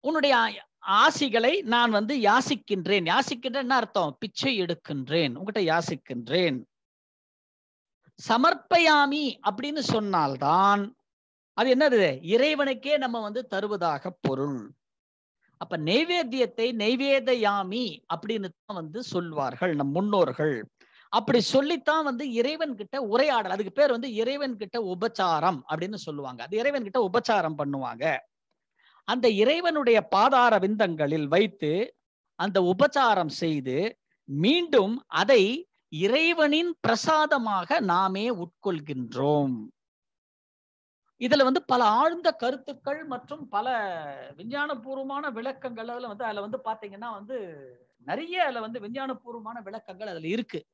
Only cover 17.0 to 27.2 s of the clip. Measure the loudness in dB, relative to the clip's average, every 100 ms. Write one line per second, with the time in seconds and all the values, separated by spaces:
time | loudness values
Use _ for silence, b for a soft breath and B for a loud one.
17 | 2 0 2 0 0 0 -4 -4 -6 -8
18 | _ -10 -6 -6 -6 _ _ -12 -10 -12
19 | -6 -6 -4 -4 -4 -2 -2 0 0 0
20 | 2 4 2 2 -2 -2 -6 _ b b
21 | b -2 4 2 4 2 2 -2 2 0
22 | 0 -4 -4 -2 -2 -2 -6 -6 -8 -6
23 | -2 2 2 2 -2 -4 -4 2 2 2
24 | -2 -2 -2 -2 -4 -6 -8 -6 -6 -4
25 | -4 0 0 2 2 0 -6 -6 -6 -8
26 | -10 -10 -10 -12 -8 -2 -2 -2 -4 -2
27 | 0 -2